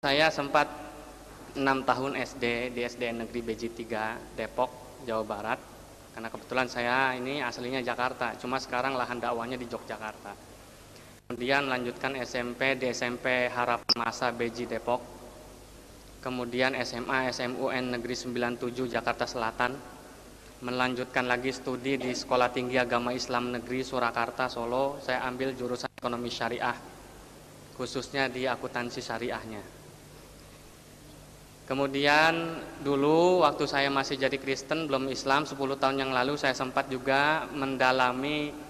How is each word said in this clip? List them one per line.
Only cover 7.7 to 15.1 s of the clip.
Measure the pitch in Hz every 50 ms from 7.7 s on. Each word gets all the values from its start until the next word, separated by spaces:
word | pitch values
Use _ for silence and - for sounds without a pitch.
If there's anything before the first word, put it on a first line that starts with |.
| 131 135
Jakarta, | 123 123 120 117 123 127 127 - 123 117 107
cuma | - - 123 131 135
sekarang | 131 - 127 123 127 135 135 127
lahan | 123 113 123 120 113
dakwahnya | 120 120 117 113 120 131
di | 123 123
Yogyakarta. | 117 117 110 - - 113 107 110 107 107 - - 101 101 - - - - - - - - - - - - - - - - - - -
Kemudian | 123 120 123 123 139 139 143 135
lanjutkan | 127 123 123 120 117 - - 131 139 135
S | 120 - -
M | 127 120 123
P | 120 120 131 135 135
di | 127 127 127
S | 117 -
M | 131 120 123
P | 120 - 135 127 127 123 123
Harapan | 120 123 123 123 120 117 - - 117
Masa | 117 117 117 117 - 131 123 117
B | 117 120 117
J | 110 117 123 - 120
Depok. | 113 - - 120 127 - -